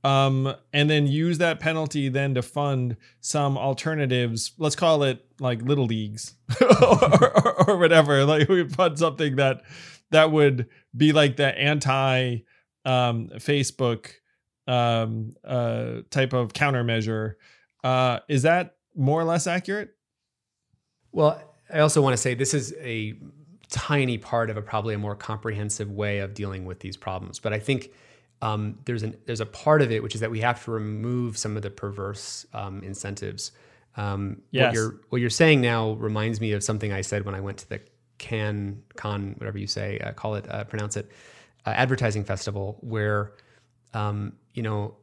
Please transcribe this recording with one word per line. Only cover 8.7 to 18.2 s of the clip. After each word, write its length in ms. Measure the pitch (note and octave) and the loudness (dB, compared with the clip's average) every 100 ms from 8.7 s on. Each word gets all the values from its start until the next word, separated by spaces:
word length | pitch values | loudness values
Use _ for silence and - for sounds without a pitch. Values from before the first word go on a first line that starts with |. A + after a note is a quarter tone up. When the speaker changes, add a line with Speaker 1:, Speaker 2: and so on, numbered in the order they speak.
| C3+ F3+ D3 | 0 0 2
Speaker 1:
something 380 | E3 C#3 D3+ C3+ | 0 0 -2 2
that, 260 | C#3 B2+ - - - - _ | 2 0 -10 -20 -20 -20 _
that 220 | D#3 D#3+ | 6 6
would 360 | D#3 D3 B2+ A#2 _ _ A#2+ | 6 4 4 -6 _ _ 2
be 160 | D3+ | 4
like 240 | D3+ C#3+ B2 | 6 4 2
the 200 | C#3 - | -2 0
anti, 840 | C#3+ D3+ C#3 C3+ C3+ B2+ B2+ A#2 - _ _ _ | 0 0 0 2 2 2 0 -4 -10 _ _ _
um, 440 | C3 B2+ B2 A#2 A2 | -2 0 2 -2 -6
Facebook, 760 | - - D3 C3+ - B2+ A2+ - - _ _ _ _ - | -8 -2 0 0 -2 -2 -2 -8 -20 _ _ _ _ -2
um, 680 | B2 A#2+ A2+ A2+ A2+ A2 - | 0 2 0 -2 -4 -8 -12
uh, 560 | - B2 A#2 A2+ A#2 A#2 A2+ | -6 -4 -2 -4 -6 -10 -4
type 220 | C#3 C3 | -2 0
of 200 | B2+ A2+ | 0 -2
countermeasure. 840 | - D3 B2 A#2 A2+ G#2+ A2 A2 - _ _ _ _ | -2 -2 0 0 -2 -2 -4 -6 -10 _ _ _ _
Uh, 360 | C3 B2+ B2+ A#2+ | -2 2 2 0